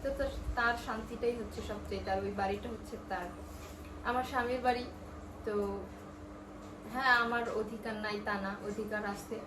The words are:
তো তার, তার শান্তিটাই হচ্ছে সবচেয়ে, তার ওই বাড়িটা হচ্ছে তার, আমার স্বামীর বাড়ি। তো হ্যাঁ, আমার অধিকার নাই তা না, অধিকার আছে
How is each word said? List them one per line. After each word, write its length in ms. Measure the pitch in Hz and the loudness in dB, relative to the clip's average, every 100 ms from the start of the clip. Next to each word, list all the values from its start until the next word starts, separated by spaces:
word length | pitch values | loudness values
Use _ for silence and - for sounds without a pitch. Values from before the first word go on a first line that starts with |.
তো 60 | 269 269 | 0 2
তার, 100 | 277 269 - - | 0 0 -2 4
তার 220 | 233 233 - | 4 4 0
শান্তিটাই 500 | 220 226 233 233 240 | -4 -4 0 2 2
হচ্ছে 260 | 202 - - | -2 -4 -4
সবচেয়ে, 340 | 208 202 196 196 | -4 -4 -4 0
তার 140 | 190 | 2
ওই 120 | 196 | 2
বাড়িটা 380 | 196 196 202 247 | 2 2 0 -2
হচ্ছে 280 | 226 - 220 - | -6 -6 -8 -4
তার, 160 | 190 180 - - - - - - - | -4 -4 -6 -10 -10 -10 -10 -10 -6
আমার 200 | - 247 | 2 2
স্বামীর 380 | 254 269 240 254 | 2 2 2 4
বাড়ি। 220 | 247 233 - - - - - - - | 4 4 2 -8 -10 -10 -10 -6 0
তো 340 | 208 202 196 190 - - - - - - - - - - | 2 2 0 -4 -10 -12 -12 -12 -12 -12 -12 -12 -10 -6
হ্যাঁ, 280 | 240 269 240 | 2 8 8
আমার 300 | 233 240 233 | 8 4 2
অধিকার 440 | - 214 226 226 | 0 0 -2 -4
নাই 260 | 214 214 208 208 | -2 -2 -2 0
তা 80 | |
না, 220 | 202 196 202 208 | 0 0 -2 -4
অধিকার 400 | 208 208 208 208 | -2 0 0 0
আছে 340 | 202 - 226 | -4 -4 -6